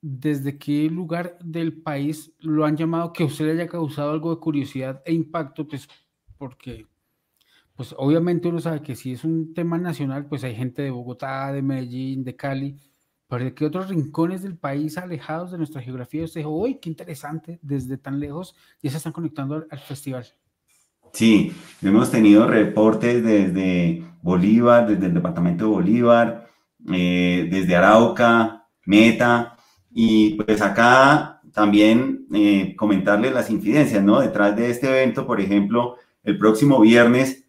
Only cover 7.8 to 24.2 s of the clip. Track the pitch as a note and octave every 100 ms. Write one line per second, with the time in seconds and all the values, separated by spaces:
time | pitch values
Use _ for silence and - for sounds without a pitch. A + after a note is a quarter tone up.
7.8 | A#2+ - C3+ D#3+ F3 F3 F3 E3+ D#3+ D#3
8.8 | C#3+ B2 C3 B2 D#3+ E3 D#3+ D#3+ E3+ E3+
9.8 | F3+ D3+ C#3 C3+ C#3+ C#3+ C3 A2 B2+ B2+
10.8 | C#3 B2 B2 B2 C3+ C3+ C#3 C#3 C3+ C3
11.8 | B2 B2+ C3 C3+ B2+ B2 C#3+ C3+ C#3 C#3
12.8 | _ _ _ _ _ B2 B2+ B2+ D3+ E3+
13.8 | F#3+ F3+ C3+ - E3 F#3 G3 E3+ C#3+ C#3
14.8 | D#3 D#3 F3+ D#3+ - D#3+ F3+ F3 D3+ C3+
15.8 | A#2+ B2+ B2 D3+ E3 E3 D3+ D#3 A3+ C4+
16.8 | E3+ D#3 - D3 D3 D#3 - E3+ C#3+ C#3
17.8 | B2+ C3+ C3+ C#3 C#3+ D3 F#3 _ _ _
18.8 | C#3+ D3+ E3 D#3+ D#3+ D3 C3+ D3+ D#3 C#3+
19.8 | - C3+ C#3 B2+ A#2+ _ _ _ _ _
20.8 | _ _ _ - A2+ G#2 - - - -
21.8 | G2 G#2+ B2 A#2+ G#2+ G#2 A2+ A2+ G2+ -
22.8 | A2 G#2+ A#2+ A#2+ A2+ G#2 F#2 F2+ F#2 F2+
23.8 | E2+ E2 - -